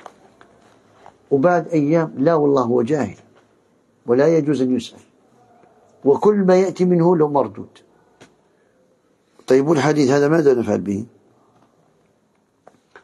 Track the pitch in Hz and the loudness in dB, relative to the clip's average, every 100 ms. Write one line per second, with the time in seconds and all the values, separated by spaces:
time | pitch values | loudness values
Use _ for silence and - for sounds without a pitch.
0 | - _ _ _ _ _ _ _ _ _ | -20 _ _ _ _ _ _ _ _ _
1 | - _ - 139 170 175 156 160 143 165 | -20 _ -4 0 2 0 -2 -2 0 0
2 | 160 - 143 165 147 139 120 123 120 151 | -2 -2 0 0 0 0 0 -2 -2 -4
3 | 107 - _ _ _ _ _ _ _ _ | -6 -10 _ _ _ _ _ _ _ _
4 | - 123 151 165 147 131 131 127 - - | -2 0 2 0 0 -2 -2 -4 -6 -18
5 | _ _ _ _ _ _ _ _ _ _ | _ _ _ _ _ _ _ _ _ _
6 | 131 139 202 208 185 185 190 147 180 175 | -2 0 2 2 2 2 2 0 0 2
7 | 170 180 151 143 110 101 - _ _ _ | 2 2 0 0 -4 -6 -20 _ _ _
8 | _ _ - _ _ _ _ _ _ _ | _ _ -20 _ _ _ _ _ _ _
9 | _ _ _ _ - 131 139 160 139 151 | _ _ _ _ 0 0 2 0 0 0
10 | 135 143 143 165 143 127 107 104 92 98 | 0 2 2 2 2 2 0 -4 -4 -8
11 | 117 _ _ _ _ _ _ _ _ _ | -8 _ _ _ _ _ _ _ _ _
12 | _ _ _ _ _ _ - _ _ - | _ _ _ _ _ _ -20 _ _ -20